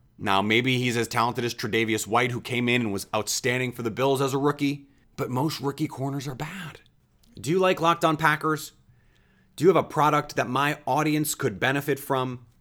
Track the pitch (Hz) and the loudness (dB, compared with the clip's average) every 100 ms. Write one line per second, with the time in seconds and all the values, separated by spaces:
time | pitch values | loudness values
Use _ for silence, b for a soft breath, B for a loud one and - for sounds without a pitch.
0 | _ - 104 98 104 113 127 127 123 117 | _ -6 2 2 4 4 4 2 2 0
1 | 113 120 117 120 120 - 113 110 113 107 | 0 0 0 0 -4 -4 -2 0 0 0
2 | 101 117 127 123 - 120 120 123 113 98 | 0 0 0 -2 -4 -2 2 2 0 -4
3 | - 110 - - 123 127 127 123 117 101 | -4 -4 -2 -2 -2 -2 -4 -4 -6 0
4 | 135 135 139 135 143 139 143 143 b b | 2 2 0 0 0 0 -2 -4 b b
5 | b - 123 123 151 - 135 139 151 - | b -8 -4 -2 -2 -2 -6 -4 -6 -4
6 | 139 139 135 123 156 190 160 - _ _ | -6 -6 -8 -8 -10 -10 -14 -16 _ _
7 | _ _ _ - 107 185 185 180 165 170 | _ _ _ -8 0 2 2 2 2 4
8 | 165 156 156 151 156 151 - _ _ b | 2 4 2 2 0 -2 -6 _ _ b
9 | b b b b b - 165 156 131 156 | b b b b b 2 4 4 2 2
10 | 147 147 143 - 117 131 143 147 - 135 | 4 4 0 -2 0 0 0 -2 -2 0
11 | 156 151 151 - 135 92 123 139 139 135 | 2 0 -2 -2 -4 0 0 0 -2 -4
12 | - 131 127 123 - _ | -2 -2 -2 -8 -16 _